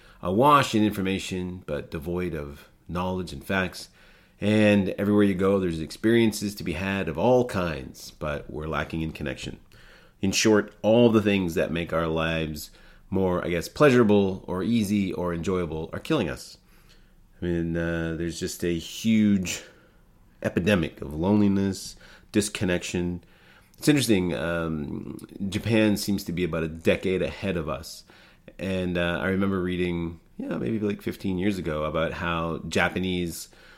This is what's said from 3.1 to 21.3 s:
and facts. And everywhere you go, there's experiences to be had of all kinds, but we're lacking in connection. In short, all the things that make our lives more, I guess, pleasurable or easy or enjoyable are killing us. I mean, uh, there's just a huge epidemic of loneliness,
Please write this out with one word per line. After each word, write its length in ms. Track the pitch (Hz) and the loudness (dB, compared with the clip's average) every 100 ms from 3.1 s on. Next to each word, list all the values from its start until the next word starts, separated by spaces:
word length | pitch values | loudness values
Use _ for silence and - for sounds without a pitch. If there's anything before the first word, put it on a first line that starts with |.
| 92 87 | -4 -6
and 120 | 69 | -10
facts. 440 | - 98 90 - - _ - - _ _ | -4 -2 -2 -6 -16 _ -20 -20 _ _
And 500 | 104 107 107 101 95 | 2 4 6 6 2
everywhere 340 | - 101 104 | 0 2 4
you 100 | 101 | 4
go, 240 | 90 95 98 | 4 2 2
there's 220 | 92 80 | 0 -2
experiences 720 | 78 - 110 117 113 104 104 | -6 -2 2 4 4 2 -4
to 80 | 98 | -6
be 120 | 92 | -6
had 340 | 80 95 98 82 | -4 -2 -2 -4
of 100 | 76 | 0
all 260 | 110 127 120 | 4 4 2
kinds, 680 | 98 87 71 64 - - - | 0 -2 -4 -10 -14 -18 -8
but 280 | 76 73 - | -6 -6 -8
we're 200 | 71 78 | -8 -4
lacking 320 | 73 78 82 | -4 -4 -4
in 100 | 80 | -4
connection. 480 | - 71 64 - - - - - - - _ | -6 -8 -8 -10 -14 -18 -20 -20 -20 -20 _
In 80 | 98 | -2
short, 420 | - 113 107 101 - | 2 4 4 4 0
all 300 | 104 113 120 | 4 6 6
the 120 | 110 | 6
things 320 | 104 98 90 | 4 2 2
that 180 | 85 69 | 0 0
make 200 | 82 80 | -2 -2
our 140 | 80 82 | -2 0
lives 640 | 80 82 82 80 76 - - - - - | 0 0 -2 -4 -6 -12 -18 -20 -20 -6
more, 360 | 95 92 87 | -2 0 0
I 60 | 82 | -2
guess, 180 | 85 - | -4 -4
pleasurable 720 | - 147 123 107 104 98 95 - | 4 6 8 6 6 4 -2 -6
or 160 | 90 | -4
easy 480 | 95 117 98 104 95 | 0 0 2 2 0
or 200 | - 87 | -2 -4
enjoyable 580 | 85 85 90 85 78 82 | -2 -2 -2 -2 -6 -8
are 80 | - | -8
killing 280 | - 156 85 | -2 -2 -2
us. 300 | 62 - - _ - - - - _ - _ | -6 -12 -20 _ -20 -20 -20 -20 _ -20 _
I 40 | |
mean, 320 | 87 85 85 82 | -2 -2 -2 -2
uh, 400 | 82 82 82 80 | -2 -2 -4 -4
there's 220 | 85 80 | -6 -6
just 240 | 73 - | -8 -4
a 120 | 87 85 | -2 -2
huge 840 | - - 113 110 104 101 87 - - - _ _ _ _ _ _ | -6 -4 2 4 6 4 0 -6 -12 -20 _ _ _ _ _ _
epidemic 580 | - 104 87 98 78 - | -4 0 2 2 0 -6
of 140 | 69 | -10
loneliness, 800 | 76 92 | -2 2